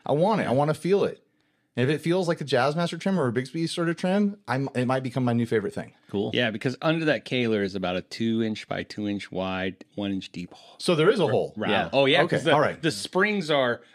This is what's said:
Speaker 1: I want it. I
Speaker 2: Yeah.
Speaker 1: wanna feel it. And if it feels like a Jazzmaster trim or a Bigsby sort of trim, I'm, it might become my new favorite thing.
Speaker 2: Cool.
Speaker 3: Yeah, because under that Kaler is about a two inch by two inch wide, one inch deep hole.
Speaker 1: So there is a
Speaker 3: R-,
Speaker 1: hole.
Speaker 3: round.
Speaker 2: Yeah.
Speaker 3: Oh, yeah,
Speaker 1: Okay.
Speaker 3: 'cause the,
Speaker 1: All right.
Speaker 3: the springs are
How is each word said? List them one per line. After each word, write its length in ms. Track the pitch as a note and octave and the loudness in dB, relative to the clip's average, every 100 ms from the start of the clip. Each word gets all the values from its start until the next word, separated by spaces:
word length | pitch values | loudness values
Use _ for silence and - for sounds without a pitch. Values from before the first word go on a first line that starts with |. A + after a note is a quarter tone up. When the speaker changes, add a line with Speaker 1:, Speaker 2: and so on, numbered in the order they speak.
Speaker 1:
I 80 | - | -2
want 280 | D3 F#3+ F#3+ | 2 2 2
it. 40 | |
I 20 | G2 | 2
Speaker 2:
Yeah. 40 | |
Speaker 1:
wanna 220 | B2+ D3+ | 2 2
feel 300 | D#3 F3 G3 | 0 0 2
it. 180 | G#2+ - _ _ _ _ _ - | 2 -2 _ _ _ _ _ -2
And 120 | B2+ | 0
if 40 | |
it 40 | D3 | 0
feels 260 | E3 F3+ E3+ | 0 0 0
like 140 | E3 | -2
a 40 | |
Jazzmaster 540 | C#3 B2+ C3+ D#3+ E3+ E3+ | 0 2 2 0 -2 -2
trim 220 | G3 F#3 | -2 0
or 80 | B2+ | 2
a 40 | |
Bigsby 360 | A2+ C3 E3 E3 | 0 -4 -4 -4
sort 220 | - E3 | -2 -2
of 60 | E3 | -2
trim, 420 | F3+ G3+ G#3 G3+ - | 0 2 0 -2 -4
I'm, 220 | C3 C3+ | -4 -2
it 120 | B2 B2 | -2 0
might 160 | C3 | 0
become 220 | C3 C3 | -2 -2
my 100 | B2 | 2
new 100 | A#2 | 2
favorite 300 | A#2 A2+ G2 | 2 0 0
thing. 180 | F#2+ - - _ | -6 -10 -16 _
Speaker 2:
Cool. 220 | G2 A2+ | -4 -2
Speaker 3:
Yeah, 180 | A2+ A#2 | 0 0
because 240 | G#2 C3 B2 | -2 -4 -2
under 240 | D#3+ E3 | 0 0
that 220 | D#3 A2+ - | 0 -2 -2
Kaler 360 | B2+ A#2 G#2+ | 0 2 0
is 120 | G2 | 0
about 220 | F#2+ F2+ F#2 | -2 -2 -4
a 40 | |
two 420 | - - A2+ A2 | -6 -4 -2 0
inch 240 | A2+ G#2+ - | -2 -4 -6
by 160 | F#2+ | -8
two 240 | G2 - G#2 | -8 -6 -6
inch 240 | G2+ - | -6 -6
wide, 540 | F#2 F#2 F#2 F#2+ F#2+ - | -6 -4 -4 -6 -8 -12
one 160 | - G2+ | -8 -4
inch 220 | F#2+ - | -4 -6
deep 220 | F2 F2 | -12 -14
hole. 220 | - - - | -16 -20 -6
Speaker 1:
So 160 | - | 0
there 160 | D#3 E3+ | 4 4
is 100 | B3 | 4
a 40 | D3+ | 2
Speaker 3:
R-, 40 | |
Speaker 1:
hole. 220 | A2 E2+ | 2 0
Speaker 3:
round. 180 | G#3+ G3 | -4 0
Speaker 2:
Yeah. 160 | F#2+ E2+ | 0 2
Speaker 3:
Oh, 140 | C3+ C#3 | 2 4
yeah, 160 | E3+ | 4
Speaker 1:
Okay. 140 | E3+ - | 2 0
Speaker 3:
'cause 80 | |
the, 100 | D3+ | 4
Speaker 1:
All 60 | D3 | 4
right. 200 | A#2 E2+ | 2 0
Speaker 3:
the 100 | D#3 | -4
springs 600 | - - F#3 G#3 G#3 D#3 | -4 -4 0 0 0 0
are 320 | D3 B2 A2+ - | 0 2 -2 -8